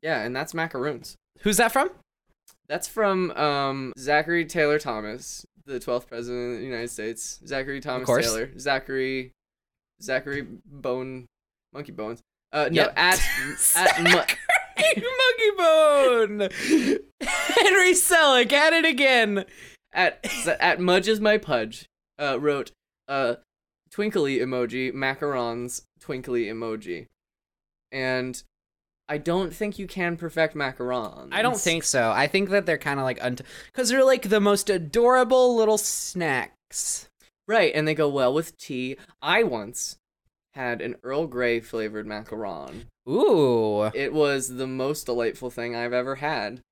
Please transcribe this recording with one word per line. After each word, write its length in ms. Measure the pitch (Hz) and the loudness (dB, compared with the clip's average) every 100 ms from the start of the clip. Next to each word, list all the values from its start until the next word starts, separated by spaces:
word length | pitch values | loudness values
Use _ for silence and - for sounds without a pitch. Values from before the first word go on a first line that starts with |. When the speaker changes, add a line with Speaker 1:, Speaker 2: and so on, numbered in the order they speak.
Speaker 1:
Yeah, 200 | 156 143 | -2 -2
and 120 | 110 127 | -2 -6
that's 180 | 156 | -6
macaroons. 600 | 165 165 131 139 123 - - _ _ | -6 -6 -4 -4 -6 -12 -20 _ _
Speaker 2:
Who's 160 | 208 202 | 0 2
that 140 | 233 | 2
from? 200 | 269 349 - _ _ _ _ _ _ _ | 2 0 -4 _ _ _ _ _ _ _
Speaker 1:
That's 200 | 151 - | -8 -6
from, 440 | - 208 190 180 | 0 2 2 0
um, 640 | - 147 143 139 135 131 127 | 0 0 0 -2 -4 -8 -8
Zachary 480 | 131 147 156 170 165 | 0 2 2 -2 -2
Taylor 340 | 175 147 151 | 0 2 2
Thomas, 680 | 143 110 107 117 - - - _ - | -2 -6 -8 -12 -14 -16 -18 _ -12
the 140 | 131 | -10
twelfth 280 | - 123 - | -4 -6 -6
president 460 | 117 120 123 123 | -10 -8 -6 -6
of 60 | 117 | -8
the 60 | 131 | -8
United 240 | 120 120 | -8 -8
States. 500 | - 107 113 - - - | -8 -10 -8 -12 -14 -10
Zachary 340 | 135 135 139 | -8 -6 -8
Thomas 260 | 143 127 127 | -6 -6 0
Speaker 2:
course. 180 | 123 117 | 0 0
Speaker 1:
Taylor. 240 | 110 131 - | -2 -6 -6
Zachary, 760 | 135 135 - 135 131 131 127 _ _ _ _ _ _ _ | -2 -2 -2 -4 -2 -4 -8 _ _ _ _ _ _ _
Zachary 460 | 123 131 139 139 135 107 _ | -4 -4 -4 -8 -8 -16 _
Bone, 600 | 143 131 127 131 127 123 _ _ _ _ | -10 -6 -6 -6 -12 -18 _ _ _ _
Monkey 200 | 135 151 | -16 -14
Bones. 280 | 156 110 117 _ _ _ | -12 -10 -10 _ _ _
Uh, 180 | 151 147 | -2 0
no, 100 | 165 | 2
Speaker 2:
Yep. 100 | 214 - | 2 4
Speaker 1:
at, 220 | 175 185 | 4 4
Speaker 2:
<laughs> 560 | - - 143 147 - - | 2 0 -6 -2 0 4
Speaker 1:
at 280 | 190 - | 4 4
Mu- 60 | 170 | 4
Speaker 2:
Zachary 920 | 185 - - - 719 762 - 622 554 480 508 | 4 2 -4 0 -2 0 0 2 2 -2 2
Monkey 400 | 508 480 440 392 | 2 4 2 4
Bone! 840 | 339 320 311 285 269 240 214 208 | 4 6 6 6 4 4 2 0
<laughs> 600 | 196 - - 311 247 - - _ | -4 -4 2 2 4 -2 -4 _
Henry 720 | - 679 - 381 415 370 370 | -4 -4 2 4 6 6 6
Selick 580 | 359 - 339 302 254 240 | 4 4 4 6 6 4
at 220 | 277 311 | 4 4
it 120 | 330 320 | 4 2
again! 600 | 247 277 247 220 202 185 - - - _ | 4 4 4 2 -2 -6 -16 -20 -20 _
Speaker 1:
At, 320 | - 180 - 214 - 170 - | 0 0 0 -10 -6 -2 0
at 200 | 175 170 | 2 2
Mudge 280 | 180 185 190 | 2 2 2
is 120 | 220 | 0
my 160 | 214 214 | 2 0
pudge, 480 | 214 127 110 - - _ _ - | 0 -2 -2 -10 -20 _ _ -8
uh, 200 | 147 131 | -4 0
wrote, 320 | 147 139 123 _ _ _ - | 0 -2 -4 _ _ _ -6
uh, 280 | 139 127 120 _ _ _ _ _ | -2 -2 -2 _ _ _ _ _
twinkly 460 | - 208 214 143 131 | -4 -2 0 0 0
emoji, 520 | 127 127 120 123 131 | -2 -2 -2 -2 -6
macarons, 880 | 131 135 135 147 135 120 117 123 - _ _ | -4 -4 -2 -4 -2 -4 -6 -8 -10 _ _
twinkly 460 | - 131 127 123 107 | -12 -10 -4 -4 -4
emoji. 640 | 113 113 110 101 85 - _ _ _ _ _ _ _ _ | -6 -8 -8 -8 -12 -12 _ _ _ _ _ _ _ _
And 500 | 135 131 127 127 123 - _ _ _ _ _ _ | -6 -2 -2 -4 -10 -18 _ _ _ _ _ _
I 80 | 151 | -6
don't 360 | 147 175 185 | -2 -2 -4
think 240 | 165 208 202 | -6 -8 -6
you 100 | 190 | -10
can 280 | 190 175 170 | -4 -4 -4
perfect 400 | 170 165 156 151 | -6 -2 -2 0
macarons. 720 | 135 127 123 127 107 - 139 | -6 -4 -4 -4 -6 -12 -6
Speaker 2:
I 80 | 170 | 0
don't 180 | 233 226 | 0 0
think 240 | 180 165 | 0 0
so. 280 | - 135 113 | 0 2 2
I 160 | 107 143 | 2 2
think 220 | 190 196 | 2 2
that 160 | 202 175 | 0 0
they're 120 | 151 | -2
kinda 260 | 156 139 | -2 -2
like 160 | 131 123 | -2 -2
unt-, 200 | 123 123 - - - | -4 -6 -10 -20 -14
'cause 160 | - 247 | -4 0
they're, 160 | 262 262 | 4 6
like, 240 | 262 220 | 4 4
the 100 | 214 | 4
most 300 | 202 202 - | 4 2 2
adorable 840 | 185 160 220 240 254 240 254 247 233 | -2 0 2 6 6 6 6 6 4
little 220 | 220 214 | 4 2
snacks. 1300 | - - - 180 170 131 - _ _ - - - - _ _ _ - | 0 -6 -6 -4 0 0 -2 _ _ -8 -6 -6 -10 _ _ _ -2
Speaker 1:
Right, 260 | 220 170 151 | 2 2 2
and 100 | 156 | 0
they 60 | |
go 140 | 156 147 | 2 0
well 260 | 139 127 | 2 2
with 240 | 143 160 _ | 0 -4 _
tea. 380 | - 131 127 135 - _ | -10 -8 -6 -10 -16 _
I 220 | 143 190 | 0 2
once 540 | 220 120 104 123 - - _ _ _ _ _ | 2 -2 -8 -10 -10 -12 _ _ _ _ _
had 280 | 139 123 117 | -8 -6 -4
an 140 | 117 - | -6 -8
Earl 240 | 123 139 160 | -6 -4 -4
Grey 320 | 120 123 117 | -2 0 0
flavored 480 | 113 117 107 107 107 | -2 -6 -4 -6 -8
macaron. 800 | 107 110 110 104 82 67 82 - _ - | -10 -10 -8 -8 -8 -12 -16 -18 _ -4
Speaker 2:
Ooh. 760 | 170 381 196 139 117 110 104 107 | 2 4 6 6 4 2 2 0
Speaker 1:
It 200 | 120 139 | -2 -4
was 420 | 151 147 135 127 127 | 0 2 0 -4 -8
the 120 | 131 | -8
most 380 | 131 131 151 - | -4 -4 -4 -4
delightful 440 | 120 117 - 127 | -2 -2 -4 -10
thing 240 | 120 120 117 | -8 -8 -6
I've 180 | 120 | -2
ever 220 | 123 123 135 | -2 -4 -4
had. 460 | 147 143 101 87 _ | -4 -4 -6 -10 _